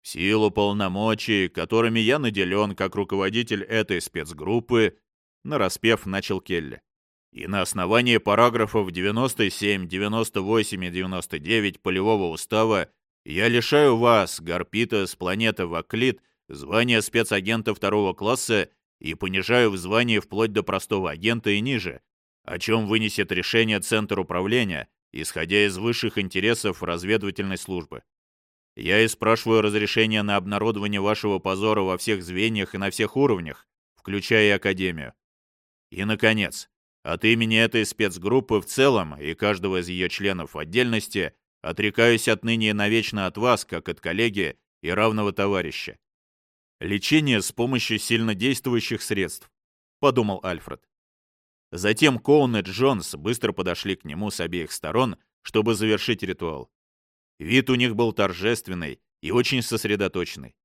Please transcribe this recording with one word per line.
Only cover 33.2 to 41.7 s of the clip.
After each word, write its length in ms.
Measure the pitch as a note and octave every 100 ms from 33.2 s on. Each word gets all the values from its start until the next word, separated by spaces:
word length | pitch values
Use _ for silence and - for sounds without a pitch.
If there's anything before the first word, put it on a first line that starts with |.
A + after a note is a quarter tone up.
| C#3 G2 D#2+ - _ _ _
включая 520 | _ - G2 - A2 G#2
и 40 |
Академию. 640 | G2+ G2+ F#2+ F#2 E2 B1+ _ _ _ _ _ _ _ _
И, 160 | -
наконец, 640 | G2+ G#2+ A2 A2 F#2 - - _ _ _
от 220 | - E2+
имени 320 | G#2+ A#2 A2+ A2
этой 280 | A2+ A#2
спецгруппы 760 | G#2 - G#2 F2 F#2+ C3 - G#2+
в 40 |
целом 540 | - - C#3 A2+ D#2+ D2
и 140 | D2
каждого 480 | E2 G#2 G2 F#2+ F#2
из 80 | F2
ее 180 | F2+ F2+
членов 460 | - G2 F#2 D#2
в 40 | D2+
отдельности 760 | D#2 G#2+ B2 A2 - G2 E2 _ _ _
отрекаюсь 680 | -